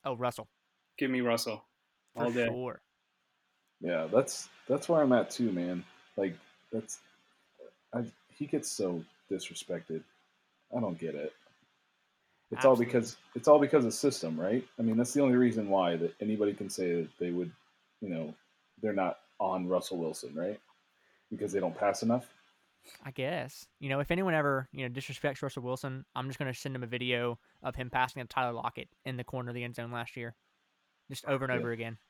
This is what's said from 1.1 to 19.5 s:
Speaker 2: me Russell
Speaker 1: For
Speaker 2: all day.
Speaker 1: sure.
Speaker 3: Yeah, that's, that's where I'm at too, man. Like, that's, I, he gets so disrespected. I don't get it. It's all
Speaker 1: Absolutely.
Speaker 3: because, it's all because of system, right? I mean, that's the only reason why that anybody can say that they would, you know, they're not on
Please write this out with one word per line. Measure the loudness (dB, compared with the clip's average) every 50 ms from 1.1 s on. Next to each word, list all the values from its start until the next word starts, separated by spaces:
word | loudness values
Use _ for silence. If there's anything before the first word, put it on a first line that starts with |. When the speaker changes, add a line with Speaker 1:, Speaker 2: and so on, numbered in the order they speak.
Speaker 2:
me | 2 2
Russell | 4 2 2 2 0 -4 -6 -8 -10 _ _ _ _ _ _ _ _ _ _
Speaker 1:
For | -2 -2
Speaker 2:
all | 0
day. | 2 2 0
Speaker 1:
sure. | 0 0 -4 -6 -6 -8 -10 _ _ _ _ _ _ _ _ _ _ _ _ _ _ _ _ _ _ _ _
Speaker 3:
Yeah, | -4 -2 0 0 0 4
that's, | 4 4 4 4 -4 -10 -12 -14 -18 -18 -2
that's | 0 0 0 2 4
where | 4 6
I'm | 6 6
at | 6 4 4 2
too, | 0 0 0 0
man. | 0 0 -2 -2 -4 -6 -8 -10 -20 -20 -20 _ _
Like, | -2 -2 -2 -2 -8 -16 -20 _ _ _ _
that's, | -6 -6 -6 -6 -14 -16 _ _ _ _ _ _ _ _ _ _ _ _ -20 -20 _ _ _ _
I, | -6 -6 -6 -6 -10 _ _ _ -10 -10
he | -4
gets | -2 -2 -2 -2 -4
so | -4 -2 -2 0 -2 -4 -6 -10 _ _ _ _
disrespected. | -6 -6 -6 -10 -12 -12 -8 -6 -6 -6 -6 -8 -8 -8 -8 _ _ _ _ _ _ _ _ _ _ _ _ _ -4
I | -2
don't | -2 -2 -4 -4
get | -6 -6 -6
it. | -4 -6 -8 -8 _ _ _ _ _ _ _ _ _ _ _ _ _ _ _ _ _ _ _ _ _ _ _
It's | -4 6 8
all | 8
Speaker 1:
Absolutely. | 8 8 4
Speaker 3:
because, | 2 2 0 0 0 -10 -16 -20 _ -12
it's | 2 8 8
all | 10 10
because | 8 6 4 4 4
of | 4 0
system, | 2 0 0 0 0 -6 -4 -4 -2
right? | 0 0 0 0 0 -4 _ -2
I |
mean, | 0 2 2
that's | 2 0 2
the | 2 4
only | 4 6 6
reason | 6 6 6 4 2 0 2
why | 4 4 4 4 2
that | 2 0 -2 -2 _
anybody | -2 -2 2 2 2 2
can | 2 -2 -8 -8
say | -4 -2 0 0 2 0
that | -2 -4 -4 _
they | -4 -2
would, | 0 -2 -4 -4 -8 _ _ _ _ _ _ _ _ _
you | -8 -6
know, | -4 -4 -6 -8 -10 _ _ _ _ _ _ _ _ -4
they're | -4 -2
not | 0 2 0 0 -2 -6 _ _ _ _
on | -2 -2